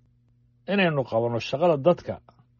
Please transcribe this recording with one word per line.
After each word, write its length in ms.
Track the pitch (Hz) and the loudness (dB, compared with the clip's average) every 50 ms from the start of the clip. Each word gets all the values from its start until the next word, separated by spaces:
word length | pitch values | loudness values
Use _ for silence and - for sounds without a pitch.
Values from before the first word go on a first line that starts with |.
| _ _ _ _ _ _ _ _ _ _ _ _ _ - | _ _ _ _ _ _ _ _ _ _ _ _ _ -4
inaynu 340 | 190 202 190 170 156 139 123 | 0 0 2 2 0 0 -2
qabanno 340 | - - 113 117 120 120 113 | -2 0 0 0 0 -2 -4
shaqada 360 | - - - 135 170 175 160 139 | -4 -4 -4 0 2 2 2 2
dadka 380 | 131 175 175 - - - - - _ _ _ _ _ _ _ | 4 2 2 2 0 -10 -10 -12 _ _ _ _ _ _ _